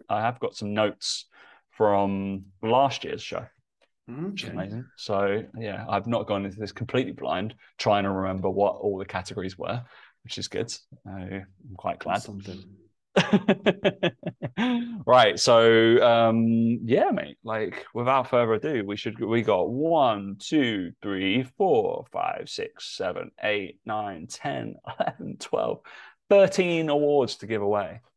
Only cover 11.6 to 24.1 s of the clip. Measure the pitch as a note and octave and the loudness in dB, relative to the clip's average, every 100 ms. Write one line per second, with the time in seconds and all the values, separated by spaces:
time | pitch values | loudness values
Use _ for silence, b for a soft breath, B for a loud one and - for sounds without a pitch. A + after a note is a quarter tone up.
11.6 | B2 F#2 F#2+ - E2 G#2 - G2 G2 F2+ | -20 -10 -8 -6 -4 -4 -4 -14 -12 -14
12.6 | - - _ _ _ G3 - G#3 - F#3+ | -18 -20 _ _ _ 2 4 2 2 2
13.6 | G#3 - G3+ - F3 - F3 - A#2+ - | 2 2 -2 0 -2 -2 -12 -10 -10 -2
14.6 | B3 A#3+ A#3+ G#3+ B2 B2+ G#2+ F2+ C3 A#2 | -2 -2 -4 -6 4 6 6 4 6 8
15.6 | A#2 A2+ A2+ B2 A#2+ A#2 A2+ A2+ A2+ A2+ | 8 8 8 6 6 6 4 4 2 2
16.6 | A2+ A#2 A2+ E3 F#4+ A#3+ D2 - A2 A2 | 2 0 0 2 2 0 -6 -12 -8 -4
17.6 | F#2+ - - A#2+ B2 C3+ B2 B2 A2+ A2 | -4 -8 -10 -2 2 2 4 2 4 0
18.6 | D#3 B2+ G2+ A2 A2+ G#2+ G#2+ A#2 G#2+ F#2 | 0 -2 -4 -6 -6 -6 0 0 2 2
19.6 | F2 B2+ D#3+ E3 B2 G#2 G2 G2 - D#3 | 2 -2 0 2 2 0 -6 -10 -2 2
20.6 | A#2+ G2+ F2 - G2+ F#2+ F#2+ A#2 B2+ - | 2 0 -6 -8 -6 -2 0 0 -2 -2
21.6 | F#3+ A#2+ F#2 D#2+ - F2+ G1+ - - - | 2 2 0 -4 -8 -4 -4 -4 -10 -10
22.6 | G2 - - - F#2 F2 F2 - G#2+ G#2 | -10 -10 -16 -8 -6 -6 -12 -6 -4 -4
23.6 | F#2+ - A2+ G#2+ G#2 | -6 -12 -8 -6 -6